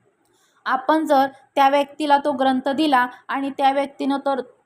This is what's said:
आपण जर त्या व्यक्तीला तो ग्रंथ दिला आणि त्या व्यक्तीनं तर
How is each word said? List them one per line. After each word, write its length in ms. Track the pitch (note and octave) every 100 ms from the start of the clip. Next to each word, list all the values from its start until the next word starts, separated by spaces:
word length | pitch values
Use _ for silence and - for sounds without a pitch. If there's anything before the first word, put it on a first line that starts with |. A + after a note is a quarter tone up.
| _ _ _ _ _ _ -
आपण 380 | B3+ - D#4
जर 220 | D#4 C#4 C4+ - _
त्या 140 | - C4+
व्यक्तीला 500 | C#4+ C#4+ - D4+ C#4+
तो 140 | D4
ग्रंथ 360 | C4 C4+ C4 C#4
दिला 380 | C4 D#4 B3+ B3 - -
आणि 220 | B3 C#4
त्या 200 | C4+ C4+
व्यक्तीनं 480 | C#4 C4+ - C#4 C#4
तर 220 | C#4 C4+ - _